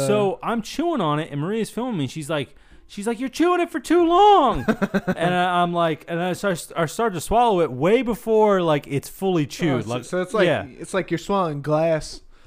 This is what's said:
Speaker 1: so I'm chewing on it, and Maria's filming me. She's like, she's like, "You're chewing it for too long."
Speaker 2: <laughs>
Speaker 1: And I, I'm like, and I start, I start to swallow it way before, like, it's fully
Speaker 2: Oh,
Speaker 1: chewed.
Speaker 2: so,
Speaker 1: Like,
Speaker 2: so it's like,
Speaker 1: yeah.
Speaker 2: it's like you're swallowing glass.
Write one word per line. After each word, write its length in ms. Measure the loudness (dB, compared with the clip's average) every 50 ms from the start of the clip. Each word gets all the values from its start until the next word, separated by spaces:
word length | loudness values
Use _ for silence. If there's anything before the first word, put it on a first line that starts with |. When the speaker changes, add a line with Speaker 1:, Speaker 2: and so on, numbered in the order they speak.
| 0 0
Speaker 1:
so 320 | 2 2 2 0 -2 -4 -4
I'm 180 | -4 -4 -4
chewing 400 | -6 -6 -6 -4 -2 -2 -2 0
on 180 | 0 0 0 -2
it, 100 | -4 -4
and 80 | -6 -6
Maria's 280 | -4 -4 -4 -4 -4 -6
filming 280 | -6 -6 -6 -4 -4 -4
me. 100 | -4 -6
She's 220 | -6 -8 -8 -6
like, 260 | -4 -4 -6 -6 -12 -20 -20 -20 -20 -20 -20 -18
she's 160 | -12 -8 -6
like, 140 | -6 -4 -4
"You're 80 | -6 -6
chewing 300 | -2 0 2 2 2 2
it 100 | 0 -2
for 100 | -4 -6
too 260 | -2 2 2 4 4 4
long." 560 | 6 6 8 8 8 8 6 4 2 0 0 -2
Speaker 2:
<laughs> 60 | -2 0 -2 -2 -2 -2 -2 -2 -2
Speaker 1:
And 180 | 0 0 0 2
I, 260 | 2 0 2 2 2
I'm 120 | 0 0 0
like, 320 | 0 0 0 0 -4 -6 -6
and 120 | -6 -4
I 120 | -2 -4 -4
start, 380 | -2 -2 -2 -2 -4 -6 -8 -4
I 100 | -4 -2
start 280 | -2 -2 -2 -2 -2 -2
to 80 | -4
swallow 380 | -4 0 2 2 4 4 4 2
it 100 | 2 0
way 300 | 0 0 2 2 4 2
before, 600 | 2 0 -4 -4 -2 0 2 4 6 6 4 4
like, 240 | 4 2 2 0 0 -2
it's 220 | -4 -4 -4 -6
fully 340 | -8 -4 -2 0 0 0 0
Speaker 2:
Oh, 40 | -2
Speaker 1:
chewed. 360 | -4 -2 0 0 0 0 -2
Speaker 2:
so, 60 | -4
Speaker 1:
Like, 160 | -6 -6 -6
Speaker 2:
so 160 | -4 -4 -4
it's 120 | -4 -2 0
like, 120 | 2 2
Speaker 1:
yeah. 200 | 2 2 0 -2 -6 -12 -16
Speaker 2:
it's 140 | -10 -6 -4
like 180 | -4 -4 -2
you're 60 | -4 -6
swallowing 440 | -4 -2 -2 0 0 -2 -4 -6
glass. 600 | -4 0 0 2 2 2 0 0 -2 -6 -14 -16 -18 -20 -20 -18 -8